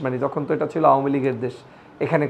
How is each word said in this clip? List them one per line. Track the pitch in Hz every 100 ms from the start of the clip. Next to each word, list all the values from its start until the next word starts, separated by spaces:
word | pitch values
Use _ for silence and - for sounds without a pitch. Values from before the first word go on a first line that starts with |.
মানে, | 131 127
তখন | 135 156 143
তো | 156
এটা | 156
ছিল | 160 151
আওয়ামী | 135 139
লীগের | 139 131 117
দেশ, | 120 - - - - -
এখানে | - 160